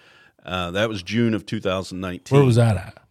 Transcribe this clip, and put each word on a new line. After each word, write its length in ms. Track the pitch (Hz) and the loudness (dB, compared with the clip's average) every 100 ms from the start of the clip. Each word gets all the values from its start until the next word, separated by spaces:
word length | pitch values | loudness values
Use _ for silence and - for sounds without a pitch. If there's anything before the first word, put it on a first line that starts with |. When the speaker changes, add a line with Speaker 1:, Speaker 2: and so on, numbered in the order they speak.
| _ _ _ _ - | _ _ _ _ -8
Speaker 1:
Uh, 260 | 90 87 | -6 -4
that 160 | 95 113 | -2 -2
was 140 | 101 | -4
June 300 | 87 113 117 | -4 0 0
of 120 | 104 - | 0 -4
two 140 | 110 | -6
thousand 400 | 95 92 90 92 | -2 -4 -6 -8
nineteen. 380 | 92 90 - 143 | -8 -10 2 4
Speaker 2:
Where 80 | 131 | 6
was 100 | 117 | 6
that 220 | 113 90 | 4 0
at? 200 | - - _ | -6 -18 _